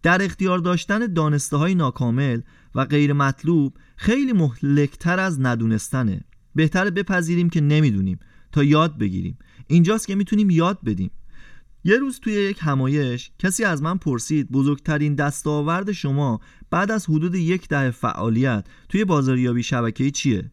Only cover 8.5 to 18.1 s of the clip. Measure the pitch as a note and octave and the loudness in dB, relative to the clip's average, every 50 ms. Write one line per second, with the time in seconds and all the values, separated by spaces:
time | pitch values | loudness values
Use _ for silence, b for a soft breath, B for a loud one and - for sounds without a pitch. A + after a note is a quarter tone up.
8.5 | - D3+ C#3+ C#3+ D3+ D3+ D#3+ E3 D3+ A2+ G#2+ G2 F#2 F#2 F2+ F2+ C3 - B B | 0 2 4 4 4 4 4 2 0 -4 -4 -4 -2 -4 -6 -8 -10 -12 B B
9.5 | B B B B - F3 E3+ F3+ G#3+ A3 - - G3 G3 G3+ - G#3+ G#3 G#3+ G3 | B B B B 4 4 6 4 2 -2 -2 -2 -2 -2 -2 0 2 2 4 4
10.5 | E3+ D#3+ E3 F3+ G3+ - - A#2+ G#2 F2 F#2+ - - - - b b b b b | 4 4 2 2 0 -2 -4 -4 -2 -2 -4 -6 -6 -12 -18 b b b b b
11.5 | b b b b - - - F3 G#3 B3+ C#4 C4+ B3+ - - A3+ G#3+ G3+ G3+ G3 | b b b b -20 -4 2 2 2 4 2 -2 -6 -6 -6 -2 0 0 0 -2
12.5 | G3+ - D#3+ D3+ C#3 C3+ C3 C3 C#3+ D3+ C#3+ B2 A#2+ B2+ - - - - - F#3+ | -2 -2 -2 -2 0 0 0 0 0 0 0 -2 -4 -6 -8 -14 -8 -4 -2 -2
13.5 | F3+ - A3+ G3 E3 C#3 D3+ E3 F#3 F#3 - D#3 B2+ A#2 - - D#3+ D3+ C#3 - | 0 0 -2 -2 -2 -2 -2 -2 -4 -2 -2 -2 -4 -4 -4 -2 -2 -2 -2 0
14.5 | B2+ C#3 C3+ C#3+ D3 C#3 _ - D3+ D3 D3+ D3+ D3 C#3 D3 D3 C#3+ - - D#3 | 0 0 2 2 0 -2 _ -4 -2 0 0 -2 0 0 -2 -2 -4 -4 -4 -2
15.5 | D3+ D3 D3 D#3 E3+ F#3 G3 G#3 G3 - - C#3+ C3+ C#3+ D3 C3 A2+ G#2+ B B | -2 -2 -2 -2 -2 -2 -2 -4 -6 -4 -4 -2 -2 0 0 -2 -2 -4 B B
16.5 | B B B _ - E3+ G3 G3+ A3 G#3+ - - D#3 D3+ D#3+ F3+ F3 F#3 E3 E3 | B B B _ -2 -2 0 0 -2 -4 -2 0 0 0 0 -2 -2 -2 0 0
17.5 | F#3+ F3+ - - D3+ C#3 C3+ B2+ A#2+ - - A#2+ | -2 -2 -2 -4 -2 0 0 -2 -2 -2 -4 -4